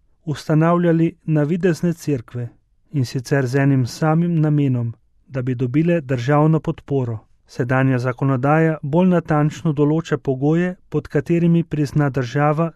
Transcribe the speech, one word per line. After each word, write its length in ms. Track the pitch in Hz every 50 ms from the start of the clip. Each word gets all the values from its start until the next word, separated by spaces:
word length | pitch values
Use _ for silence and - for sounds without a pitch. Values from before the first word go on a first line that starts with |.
| _ _ _ _ _
ustanavljali 920 | 156 135 - - - 156 151 160 170 175 175 175 170 165 165 165 165 - _ _
navidezne 680 | 160 156 147 147 147 185 170 190 180 156 - 175 175 165
cerkve, 560 | - - 151 143 123 - - - 120 120 120 - _ _ _ _ _ _ _
in 140 | 156 139 120
sicer 420 | - - 131 120 - 147 139 131
z 100 | 120 135 139
enim 260 | 139 143 135 131 123
samim 560 | 120 - - 160 156 160 165 170 175 170 156
namenom, 520 | 151 156 151 147 143 135 127 120 120 117 - _ _ _ _ _ _
da 140 | - 131 131
bi 140 | 123 131 127
dobile 460 | 120 131 120 127 151 165 175 170 170
državno 580 | 135 127 135 120 120 139 147 147 151 156 160 151
podporo. 680 | - 170 - - - - 139 135 123 117 113 110 - _ _ _ _ _
Sedanja 480 | - - 127 123 131 131 135 135 131
zakonodaja 800 | 120 123 127 127 - 143 135 135 123 135 139 156 160 160 160 156 -
bolj 260 | - 139 151 175 185 185
natančno 600 | 180 165 165 - 156 147 147 151 - - - 160 143
določa 460 | 147 147 147 156 165 - - 156 135
pogoje, 540 | - 139 131 127 139 151 160 170 180 180 180 - _ _
pod 180 | - 147 - -
katerimi 540 | - 147 - - 170 170 170 170 170 170 165
prizna 460 | - 156 151 147 - - 151 147 139 120
država 540 | 139 131 117 135 147 147 151 151 156 170 160 -